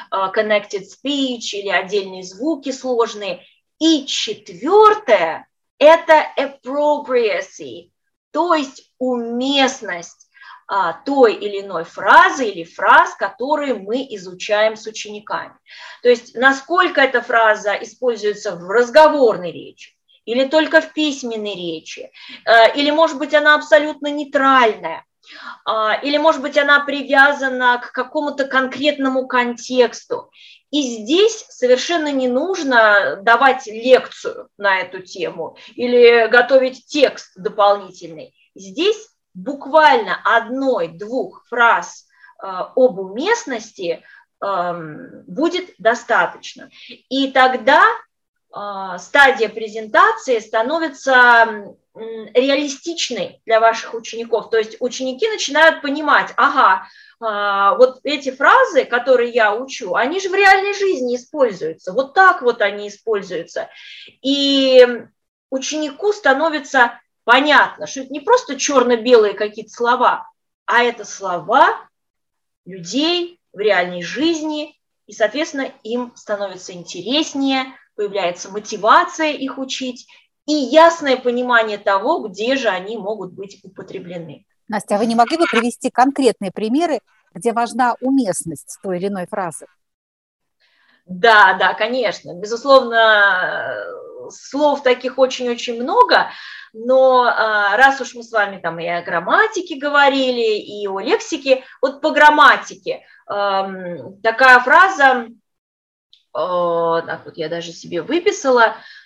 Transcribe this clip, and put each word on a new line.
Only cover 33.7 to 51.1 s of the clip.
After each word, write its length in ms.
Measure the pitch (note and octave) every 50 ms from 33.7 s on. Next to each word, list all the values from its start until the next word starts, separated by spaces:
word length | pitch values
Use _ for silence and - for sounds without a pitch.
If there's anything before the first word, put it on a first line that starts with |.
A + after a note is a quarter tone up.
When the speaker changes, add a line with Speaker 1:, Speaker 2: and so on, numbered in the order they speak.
| G#3 A3 A#3 B3+ B3+ A3+ - - - - - - - - - _ _
Speaker 1:
на 220 | _ G3+ G3 F#3+ F#3
эту 220 | F#3 F3+ F#3+ F#3+
тему 560 | F#3 - - G3 E3 - F3+ E3+ D#3+ - - - - - -
или 540 | - A#3+ B3 B3 B3 A#3+ A#3 A#3 A#3 A3+ A3
готовить 580 | A3+ A#3+ A#3+ A#3+ C#4 C4 C4 C4 B3+ - _
текст 460 | _ - D4 C4+ G#3+ - - - _ _
дополнительный. 1000 | - F3+ G#3+ G3+ - G3+ G3+ G3+ G3+ F#3+ F#3 F#3 - F3 D#3+ E3 D3+ C3+ - _ _ _ _ _
Здесь 540 | - F#3+ G3 F#3+ A#3 E4+ G#4 A4+ - - _ _ _ _ _ _
буквально 840 | F#3 F#3 A3+ C#4+ - - C#4 C4+ D#4 D#4 D4 C4+ A#3+ G#3 F#3+ F3 - -
одной-двух 1200 | G3 A3 A#3 A3+ G#3+ B3 C4+ C4+ C4+ B3 G3+ E3+ E3 E3 E3 G#3 G#3+ A#3+ C4+ G3+ F3+ - - _ _
фраз, 580 | A#3+ A#3+ A#3 A#3 G3+ F3 E3+ - - - _ _ _ _ _ - _ _ -
э, 40 |
об 520 | F#3+ F#3 F#3 F3 - - - B3+ B3 F#3 F#3+
уместности, 1040 | F#3+ F#3 G3 A3+ D4+ G4+ A#4 - - D4 C4 A3 G#3+ - _ - F#3+ E3+ D#3+ - _ _ - - _ _ _ _ -
эм, 800 | G3+ G3 F#3 F3 F3 F3 F3 D#3+ D#3 D3+ E3 E3+ - - - -
будет 440 | - F3+ G3+ D4+ E4+ F4 F4+ F#4 - _ _
достаточно. 920 | F3+ A3 A#3+ A#3+ - - A#3 F#3+ F3 E3 - - - - - B3+ - - _ - - - A#3+ _ _ _
И 220 | B3+ C4+ C#4 C4
тогда, 540 | - C4 B3+ B3+ B3+ B3 A3 C4 C#4+ E4 G4 A4 A#4 A#4 - _ _ _ _ _ _ _ _ _ -
э, 440 | - G#3 G3+ G3+ G3 F#3+ F#3+ F3+ F3+
стадия 500 | - - - C#4+ C#4+ C4+ A#3 G#3 A3+ G#3
презентации 920 | G#3+ A3+ A3 G#3+ G#3 A3 A3 A3 - D#4 F#4 G#4+ A4+ A4 - - B3 A3
становится, 1300 | G#3 - - A3 A3+ B3+ D#4 E4+ E4 D4+ C#4 - - C4+